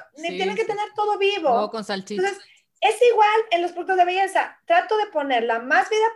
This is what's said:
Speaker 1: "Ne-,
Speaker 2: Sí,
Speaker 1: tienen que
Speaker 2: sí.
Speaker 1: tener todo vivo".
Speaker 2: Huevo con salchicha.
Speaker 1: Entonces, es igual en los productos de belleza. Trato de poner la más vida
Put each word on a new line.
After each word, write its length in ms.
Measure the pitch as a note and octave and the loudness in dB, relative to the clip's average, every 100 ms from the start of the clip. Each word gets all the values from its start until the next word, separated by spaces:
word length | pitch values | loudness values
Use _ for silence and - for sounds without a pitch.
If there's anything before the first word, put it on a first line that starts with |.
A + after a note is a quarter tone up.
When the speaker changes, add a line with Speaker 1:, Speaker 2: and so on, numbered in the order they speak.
| - D4 | -6 -12
Speaker 1:
"Ne-, 120 | E4+ | -8
Speaker 2:
Sí, 60 | F4+ | -4
Speaker 1:
tienen 180 | F#4+ A4 | -4 -4
que 60 | |
Speaker 2:
sí. 60 | A4+ | -4
Speaker 1:
tener 180 | G#4 G#4 G#4 | -4 -6 -4
todo 220 | G#4 G4 | -2 0
vivo". 320 | G4 G4+ D#4 | 0 0 0
Speaker 2:
Huevo 180 | A3+ G#3+ | 0 0
con 140 | A3 | -6
salchicha. 360 | G#3 G3 F#3+ G#3 | -8 -8 -6 -4
Speaker 1:
Entonces, 220 | G4 G4 - _ _ - | -4 -4 -16 _ _ -2
es 200 | G4+ G#4+ B4 | 0 4 4
igual 300 | G#4+ G#4 A4+ A4 | 6 4 2 0
en 100 | F4 | 0
los 80 | F4 | -2
productos 240 | F4 F4 F#4 | -4 -2 2
de 80 | F4 | 2
belleza. 520 | F#4 F#4+ E4+ - - - | 2 0 0 -4 -6 0
Trato 300 | E4+ F4+ G#4+ | 2 2 -2
de 80 | G#4 | -2
poner 380 | D#4 C#4 A#3+ | -4 0 0
la 160 | A#3 A3+ | 0 -2
más 280 | B3+ E4 F#4+ | 0 0 2
vida 180 | G#4+ A4+ | 0 0